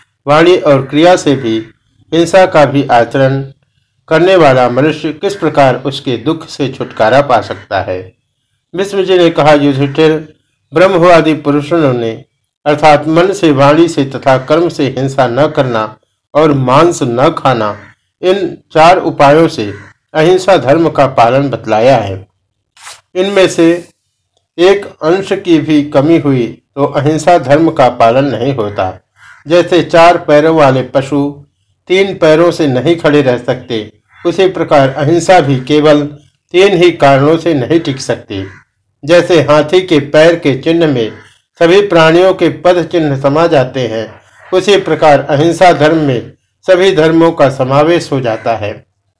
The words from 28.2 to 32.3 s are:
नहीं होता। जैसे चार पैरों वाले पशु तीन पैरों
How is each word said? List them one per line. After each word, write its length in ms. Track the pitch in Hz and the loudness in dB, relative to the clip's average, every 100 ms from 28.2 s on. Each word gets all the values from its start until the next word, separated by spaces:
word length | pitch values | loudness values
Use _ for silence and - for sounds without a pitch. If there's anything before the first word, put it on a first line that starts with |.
| 143 | 0
नहीं 300 | 110 131 127 | -2 -4 -4
होता। 480 | 104 98 92 92 _ _ - - 139 | -6 -6 -8 -8 _ _ -20 -16 -2
जैसे 360 | 175 170 175 | 0 2 0
चार 340 | 135 170 170 170 | 2 4 4 2
पैरों 380 | - 147 160 160 | 2 2 2 2
वाले 260 | 139 131 | 2 0
पशु 640 | 127 139 135 143 143 143 - _ _ _ - | -2 -4 -4 -4 -4 -8 -20 _ _ _ -4
तीन 300 | 190 196 170 | -2 -2 0
पैरों 340 | 156 | 2